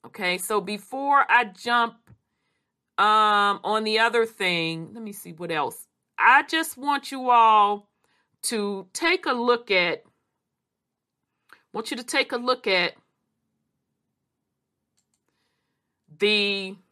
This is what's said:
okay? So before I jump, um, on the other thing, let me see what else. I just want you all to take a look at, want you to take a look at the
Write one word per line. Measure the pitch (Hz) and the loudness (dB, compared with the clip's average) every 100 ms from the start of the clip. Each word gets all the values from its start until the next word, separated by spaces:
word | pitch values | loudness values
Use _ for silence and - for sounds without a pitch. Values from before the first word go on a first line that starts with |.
| - | -20
okay? | - 180 180 | -6 -4 -4
So | - 214 | -2 -4
before | 185 208 - 269 277 277 - | -4 -10 -10 -8 0 2 4
I | 233 | 2
jump, | 233 185 240 240 233 - _ - _ _ _ _ _ _ _ - | 0 -8 -2 0 -2 -6 _ -20 _ _ _ _ _ _ _ 0
um, | 208 214 214 208 202 202 | 2 4 4 4 2 0
on | - 214 | -2 -2
the | 220 220 | 0 0
other | 233 233 226 | 2 2 -2
thing, | - 185 170 165 165 160 | -2 -2 -2 -2 -6 -10
let | 226 | -14
me | 220 | -16
see | 202 175 | -16 -18
what | 160 170 | -14 -6
else. | 160 131 - - _ _ - | -4 -4 -8 -20 _ _ 2
I | 208 269 | 6 6
just | 294 320 320 - | 2 -4 -4 -6
want | 277 277 - | -4 -4 -6
you | 269 254 | -8 2
all | 240 226 214 202 202 _ _ _ _ _ _ | 6 6 6 4 0 _ _ _ _ _ _
to | - 226 202 196 185 | -6 -4 -4 -6 -10
take | - 330 370 | -4 0 0
a | 320 | -2
look | 247 240 240 233 | -2 0 0 2
at, | 190 170 156 _ _ _ _ _ _ _ _ _ _ _ _ _ _ _ - _ | 0 0 -4 _ _ _ _ _ _ _ _ _ _ _ _ _ _ _ -20 _
want | 214 226 | -12 -8
you | 247 | -10
to | |
take | 247 277 277 | -4 -4 -2
a | 240 | -4
look | 247 254 208 | -2 -2 0
at | 185 175 - _ _ _ _ _ _ _ _ _ _ _ _ _ _ _ _ _ _ _ _ _ _ _ _ _ _ _ _ _ _ _ 156 | 0 0 -6 _ _ _ _ _ _ _ _ _ _ _ _ _ _ _ _ _ _ _ _ _ _ _ _ _ _ _ _ _ _ _ -2
the | 202 208 202 196 190 196 _ | 0 2 0 -4 -8 -16 _